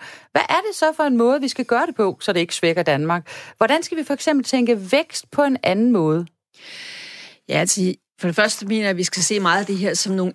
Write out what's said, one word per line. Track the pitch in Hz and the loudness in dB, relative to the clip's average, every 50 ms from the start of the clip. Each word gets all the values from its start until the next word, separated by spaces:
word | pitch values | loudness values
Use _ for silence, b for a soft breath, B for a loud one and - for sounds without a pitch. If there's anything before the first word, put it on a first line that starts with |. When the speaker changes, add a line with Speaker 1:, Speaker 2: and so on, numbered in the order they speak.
| B B B B B B - | B B B B B B -2
Speaker 1:
Hvad | - - - | -2 0 2
er | 302 349 392 427 | 0 0 0 -2
det | 381 | -2
så | - 311 311 311 | 0 0 0 2
for | - 302 | 2 0
en | 285 247 | 2 2
måde, | 226 233 240 269 294 | 4 4 4 2 2
vi | 269 247 | 0 -2
skal | - - 247 | -4 -4 -2
gøre | - 240 240 311 | 0 0 0 0
det | 349 247 | 0 0
på, | - 214 185 - - | 0 0 0 -2 -2
så | - - 185 | -4 -2 0
det | 175 | 0
ikke | 170 170 - | 0 -2 -2
svækker | - - 165 160 180 165 | -2 0 0 2 2 2
Danmark? | 156 143 139 151 165 170 175 156 B B B B B B | 2 2 2 2 0 0 -2 -4 B B B B B B
Hvordan | - 220 226 285 330 339 | 0 2 2 2 0 0
skal | - 339 320 | -2 -4 -6
vi | 285 | -4
for | - 285 | -4 -4
eksempel | - - 320 302 277 233 | -2 0 0 0 2 0
tænke | - - 262 240 240 233 202 190 180 254 | 0 0 2 2 2 2 0 0 0 0
vækst | 285 330 - - - - _ | 0 0 -2 -6 -12 -12 _
på | - - 294 | 0 0 2
en | 277 262 - - | 2 2 0 0
anden | - 185 208 226 247 240 | 0 2 2 4 4 4
måde? | 190 160 156 156 170 175 170 _ _ _ _ B B B B B B B B B B B B B B B B B B B - | 4 4 2 2 0 -2 -6 _ _ _ _ B B B B B B B B B B B B B B B B B B B -4
Speaker 2:
Ja, | 143 151 | -2 0
altså, | 175 180 - 208 185 185 - - _ _ _ - | 0 0 0 0 0 0 -2 -4 _ _ _ -6
for | - 175 | -4 0
det | 165 | 2
første | - 208 214 - - 202 | 2 2 2 0 -4 -4
mener | 196 220 220 208 | -2 -2 0 0
jeg, | 202 | 0
at | 190 | 0
vi | 175 180 | 0 -2
skal | - - 185 170 | -2 -2 -2 -2
se | - 214 202 | 0 0 0
meget | 190 170 175 196 | 2 2 2 2
af | 202 | 2
det | 196 196 | 0 -2
her | 180 202 190 165 | -2 0 0 0
som | - - 196 190 | 0 -2 -2 0
nogle | 190 185 185 - | 0 0 -2 0